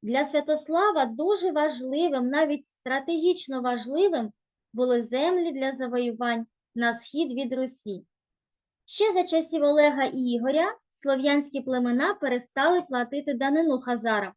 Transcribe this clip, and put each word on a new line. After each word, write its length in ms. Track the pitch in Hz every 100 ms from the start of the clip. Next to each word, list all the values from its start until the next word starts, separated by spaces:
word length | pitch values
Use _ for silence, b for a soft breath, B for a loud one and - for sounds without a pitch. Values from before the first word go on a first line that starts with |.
Для 220 | 208 247
Святослава 800 | 285 302 294 302 - 320 415 330 254
дуже 460 | 226 330 403 349
важливим, 760 | 294 302 247 254 277 349 269 247
навіть 380 | 285 311 285 -
стратегічно 920 | _ - 262 269 339 339 359 - 262
важливим, 720 | 247 247 220 285 403 311 220 - _ _ _
були 300 | 220 247 240
землі 500 | 226 247 311 370 339
для 200 | 269 262
завоювань 760 | 269 254 247 247 226 240 233 226 _ _
на 200 | 233 233
схід 380 | 233 - 285 311
від 200 | 247 254
Русі. 540 | 254 262 262 214 190 - _ _ _ _ _ _ _
Ще 280 | _ - 427
за 120 | 370
часів 380 | 359 330 320 320
Олега 420 | 285 294 294 269
і 140 | 262 262
Ігоря 580 | 247 240 247 294 359 440 _
слов'янські 680 | _ 285 269 277 285 285 277
племена 540 | 262 254 247 240 320
перестали 680 | 403 277 247 240 - 294 359
платити 520 | - 254 240 277 285
данину 460 | 254 269 294 330 254
хазарам. 520 | 254 240 226 214 190